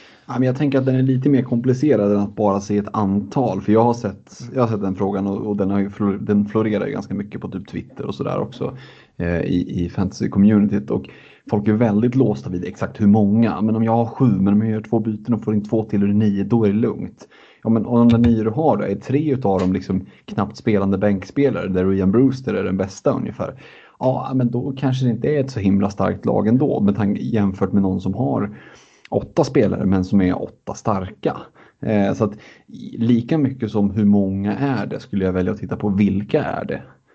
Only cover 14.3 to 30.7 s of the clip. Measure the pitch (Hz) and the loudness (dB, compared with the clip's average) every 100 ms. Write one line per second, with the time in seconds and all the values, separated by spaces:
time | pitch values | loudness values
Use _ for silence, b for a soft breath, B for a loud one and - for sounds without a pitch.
14.3 | 95 98 101 113 110 107 117 110 107 - | 4 4 2 2 -2 -2 -2 -2 -4 -2
15.3 | 113 107 107 101 113 107 104 101 101 107 | -2 0 -2 0 -2 0 0 2 2 2
16.3 | 98 98 117 107 101 117 - - - - | 0 0 2 2 2 0 -2 -8 -14 -20
17.3 | b b b 113 113 104 120 120 117 120 | b b b -2 -2 2 4 6 6 4
18.3 | 113 110 107 156 - 101 101 - 131 131 | 2 0 0 0 0 -2 -4 -2 -2 0
19.3 | 131 101 95 92 95 - 95 - B B | 0 0 2 2 0 -2 -4 -6 B B
20.3 | - 101 - - 104 98 95 104 98 92 | -4 -4 -4 -2 0 0 0 0 0 -4
21.3 | - 139 90 92 92 92 95 95 107 135 | 0 0 0 -2 0 0 2 2 4 4
22.3 | 131 - 98 95 95 95 - - 113 - | 0 -4 -4 -2 -2 -4 -4 -2 -2 -4
23.3 | 104 101 - B B B B 127 131 - | -8 -10 -10 B B B B -2 -2 -2
24.3 | 131 123 123 143 135 139 131 131 110 - | -2 0 -2 -6 -4 -2 0 0 0 0
25.3 | 147 131 - 98 98 98 - 95 92 - | -2 -2 -2 0 2 0 -2 -2 -2 -2
26.3 | 110 101 123 147 - 101 143 101 101 - | 0 2 2 2 2 0 2 0 -2 -2
27.3 | 110 101 95 95 101 98 95 98 98 135 | 0 0 0 -2 0 0 0 -2 -2 -2
28.3 | 123 101 B B B B B B 104 - | -2 -4 B B B B B B -4 -2
29.3 | - 147 - 104 92 98 95 92 101 92 | 0 2 4 2 2 0 2 2 2 2
30.3 | - - - - | 0 -6 -12 -14